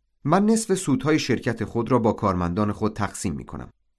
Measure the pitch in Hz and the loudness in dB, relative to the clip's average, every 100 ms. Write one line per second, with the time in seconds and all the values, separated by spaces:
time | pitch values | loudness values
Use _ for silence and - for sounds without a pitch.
0 | _ _ 143 175 208 226 220 185 - 131 | _ _ 0 2 4 2 2 -2 2 0
1 | 147 156 - 117 - 113 104 117 113 127 | 2 0 2 0 0 -4 -4 -4 0 2
2 | 110 98 104 90 87 87 104 101 107 107 | 2 2 0 0 0 0 0 0 -4 -2
3 | 101 - 101 71 58 - 62 - _ | -4 -4 -6 -6 -8 -14 -14 -18 _